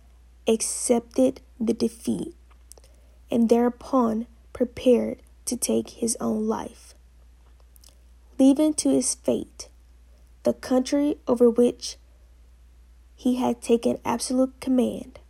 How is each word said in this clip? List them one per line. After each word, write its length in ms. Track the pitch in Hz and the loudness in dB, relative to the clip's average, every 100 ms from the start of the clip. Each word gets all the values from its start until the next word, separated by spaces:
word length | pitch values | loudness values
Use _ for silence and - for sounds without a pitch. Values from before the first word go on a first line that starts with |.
| - - - _ - | -20 -20 -20 _ -2
accepted 960 | 226 - - - 233 233 - 262 262 - - | -2 -2 -6 0 0 0 0 0 0 -18 -6
the 140 | 220 | -4
defeat 600 | 226 226 - - 196 - - - - - - - - - - - | -2 -4 -6 -8 -6 -8 -14 -20 -20 -20 -20 -20 -20 -20 -20 -4
and 200 | 240 226 | 0 4
thereupon 760 | 233 240 - - 269 226 220 240 - - | 4 2 -2 -2 0 0 -2 -8 -16 -18
prepared 720 | - 247 - 262 226 220 - - - - | -6 -6 0 2 2 0 -8 -16 -14 -10
to 100 | 240 | -6
take 360 | - 226 220 | -2 -4 -4
his 260 | - 226 - | -6 -6 -4
own 280 | 226 220 214 | -4 -2 -2
life. 480 | 214 - - - - - - - - - - - - - - - - _ - | -4 -8 -16 -20 -20 -20 -20 -20 -20 -20 -20 -20 -20 -20 -20 -20 -20 _ 4
Leaving 340 | 269 277 311 | 4 6 2
to 160 | 302 277 | 0 0
his 240 | 269 247 | 0 0
fate 560 | - - 226 - - - - _ - - - - - | -4 -2 -2 -4 -16 -20 -20 _ -20 -20 -20 -20 -4
the 120 | - | -4
country 640 | - - 254 254 285 294 - - | -4 -2 -2 0 0 0 -4 -2
over 240 | 240 240 | 4 4
which 460 | 233 247 - - - - - - - - - - - - - - - | 4 0 0 -12 -14 -20 -20 -20 -20 -20 -20 -20 -20 -20 -20 -20 -6
he 200 | 254 247 | -4 -2
had 260 | 247 240 | -2 -4
taken 360 | - 233 240 247 | 0 0 0 -4
absolute 560 | - 233 - 254 262 - | -4 -6 -4 -2 -2 -2
command 600 | 262 254 220 202 - - | -2 0 0 -4 -14 -20